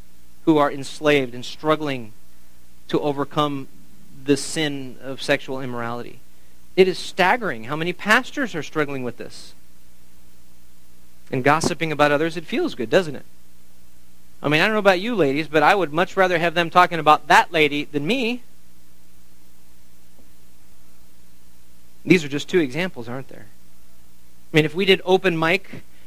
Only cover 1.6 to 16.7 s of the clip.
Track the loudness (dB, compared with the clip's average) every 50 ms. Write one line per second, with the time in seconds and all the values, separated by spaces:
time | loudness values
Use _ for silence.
1.6 | 2 2 2 2 0 -2 -2 -4 -6 -6 -8 -8 -8 -8 -8 -8 -8 -8 -8 -10
2.6 | -10 -10 -10 -10 -4 -2 0 0 2 0 0 -2 -2 0 2 2 2 2 0 -4
3.6 | -6 -8 -10 -10 -10 -10 -10 -10 -10 -10 -10 -2 2 2 2 2 2 -2 -2 -2
4.6 | -2 -2 -2 -4 -6 -6 -8 -8 -8 -8 -8 -2 0 2 2 2 0 -2 -6 -4
5.6 | -4 -4 -4 -4 -4 -4 -4 -6 -8 -8 -10 -10 -10 -10 -10 -10 -10 -10 -10 -10
6.6 | -10 2 4 4 4 4 2 -2 -6 -2 0 2 4 4 4 2 0 -4 -4 -6
7.6 | -6 -4 -4 -2 -2 -2 -4 0 2 4 4 4 4 0 -4 -4 -4 -4 -4 -4
8.6 | -6 -2 -2 0 0 0 -2 -4 -4 -4 -6 -6 -8 -10 -10 -10 -10 -10 -10 -10
9.6 | -10 -10 -10 -10 -10 -10 -10 -10 -10 -10 -10 -10 -10 -10 -10 -10 -10 -10 -8 -8
10.6 | -10 -10 -10 -10 -10 -10 -10 -10 -10 -10 -10 -10 -6 -4 -2 4 6 6 6 6
11.6 | 4 2 0 0 -2 0 4 4 6 6 6 4 2 0 -2 -4 -4 -4 -2 -2
12.6 | 0 -2 -2 -4 0 4 4 4 4 2 -4 -6 -8 -8 -10 -10 -10 -10 -10 -10
13.6 | -10 -10 -10 -10 -10 -10 -10 -10 -10 -10 -10 -10 -10 -10 -6 -2 2 4 4 6
14.6 | 6 4 4 6 8 8 8 6 4 0 2 2 2 4 2 0 0 2 4 6
15.6 | 8 8 8 6 4 2 2 0 0 2 2 2 4 4 4 2 2 2 2 2
16.6 | 2 4